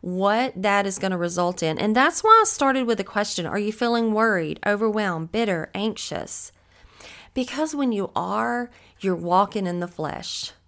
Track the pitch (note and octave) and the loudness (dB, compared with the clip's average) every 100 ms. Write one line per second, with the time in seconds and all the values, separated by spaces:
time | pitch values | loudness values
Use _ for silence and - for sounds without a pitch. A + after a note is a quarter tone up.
0 | F#3 F3+ G3 A3 B3+ - G3+ G3+ G3 F#3+ | -6 0 2 2 0 0 2 2 2 -2
1 | F#3+ F#3 F3 F3 F3 F3+ D#3+ D#3 G#3 A3 | -2 0 -2 0 0 0 -2 0 2 4
2 | C#4+ - A4 A4 A4 - C#4 C4 A#3+ G#3+ | 2 2 6 8 6 2 2 2 0 -2
3 | F#3+ G#3 G#3+ - G3 G3+ G#3 G#3+ A#3+ A#3 | -2 -2 -2 -4 -2 -2 -2 0 0 2
4 | A3+ G#3+ A3+ G3 D#3 D#3 - G#3 A3 G#3+ | 2 2 2 2 0 -2 -2 2 0 0
5 | G#3 E3 E3 A3 A3+ F3 - - A3 G#3 | -2 -2 -4 -2 0 0 -4 -4 -4 -4
6 | - - - - - _ _ _ - - | -8 -8 -6 -8 -10 _ _ _ -20 -20
7 | - - - - B3 C4 D#4 D4+ C4+ G#3+ | -20 -20 -8 -4 -4 -2 -4 0 0 0
8 | F#3+ - F3+ G#3 A#3 A#3+ A#3+ - - _ | -2 -4 -4 -2 -2 -2 -6 -12 -20 _
9 | F#3+ F3 E3+ F3+ G3 G#3+ F#3 F3 F3 F3 | -2 -2 2 2 2 0 -2 -2 -6 -6
10 | D3+ - - - - - | -6 -6 -8 -10 -10 -14